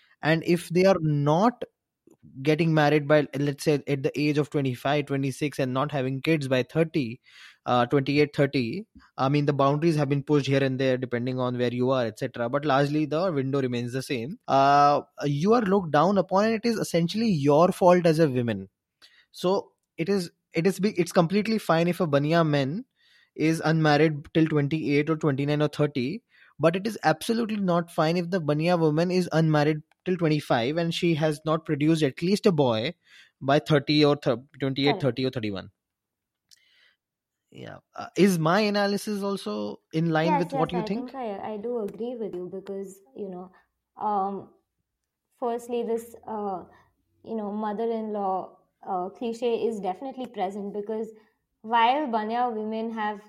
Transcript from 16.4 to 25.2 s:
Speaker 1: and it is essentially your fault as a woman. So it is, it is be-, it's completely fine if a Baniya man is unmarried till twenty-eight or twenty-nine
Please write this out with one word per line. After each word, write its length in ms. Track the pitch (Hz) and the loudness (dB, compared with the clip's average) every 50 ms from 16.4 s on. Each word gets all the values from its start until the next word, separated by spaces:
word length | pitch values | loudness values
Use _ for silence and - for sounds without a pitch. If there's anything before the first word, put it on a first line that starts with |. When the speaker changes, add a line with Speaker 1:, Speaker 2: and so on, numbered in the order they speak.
| 208 | 2
Speaker 1:
and 80 | 220 226 | 2 0
it 100 | 214 - | 0 0
is 120 | 240 226 | -2 -2
essentially 520 | 190 - - - 170 170 165 - 214 233 226 | -2 -2 -2 0 0 0 0 0 0 0 2
your 420 | 190 147 135 143 143 151 175 185 | 2 2 4 4 6 6 6 4
fault 360 | 190 - 196 175 180 180 165 | 4 4 4 6 6 6 6
as 120 | 170 156 156 | 4 4 4
a 100 | 170 143 | 2 2
woman. 400 | 123 127 120 117 107 95 95 - _ _ _ _ _ _ - - _ _ _ _ | 2 0 0 0 -2 -4 -6 -12 _ _ _ _ _ _ -20 -20 _ _ _ _
So 400 | _ - - 175 196 190 - - _ _ _ _ _ | _ -4 -2 0 0 -2 -4 -8 _ _ _ _ _
it 120 | - 165 175 | -6 -4 -2
is, 240 | 202 196 175 170 - _ _ _ | -2 -2 -2 -6 -10 _ _ _
it 140 | - 165 165 | -4 0 0
is 140 | 196 180 - | 0 0 0
be-, 180 | 180 214 196 - | -2 0 0 0
it's 140 | 170 - | -2 2
completely 460 | - 190 170 160 190 208 196 220 220 208 | 2 2 2 4 2 0 0 0 -2 -2
fine 280 | - - 165 160 170 | 0 0 2 2 2
if 140 | 175 170 - | 0 0 0
a 60 | 190 156 | 0 0
Baniya 360 | 139 143 147 151 165 170 165 | 2 2 2 2 2 2 4
man 420 | 156 143 143 135 131 156 220 262 - _ _ _ _ _ _ _ _ _ | 4 2 2 0 -2 -4 -6 -10 -12 _ _ _ _ _ _ _ _ _
is 260 | - 147 160 165 156 - | 0 0 0 0 0 0
unmarried 640 | 156 160 160 156 151 147 143 156 165 151 143 151 - - | 0 2 4 4 4 6 6 4 4 2 -2 -8 -2 0
till 120 | 165 160 | 2 2
twenty-eight 600 | 156 151 147 143 139 156 160 165 139 143 143 147 147 | 2 2 0 0 0 -2 -2 0 0 0 2 2 0
or 80 | 160 | -2
twenty-nine 460 | 151 | 0